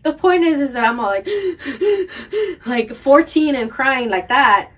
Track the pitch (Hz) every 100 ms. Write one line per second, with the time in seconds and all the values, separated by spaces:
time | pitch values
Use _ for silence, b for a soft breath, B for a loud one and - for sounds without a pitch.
0 | 320 311 370 359 339 294 277 240 226 233
1 | 214 196 269 415 392 339 269 233 392 403
2 | 370 - 233 415 415 330 - 240 220 -
3 | - 285 320 320 302 277 226 - 262 262
4 | 233 190 185 254 262 202 190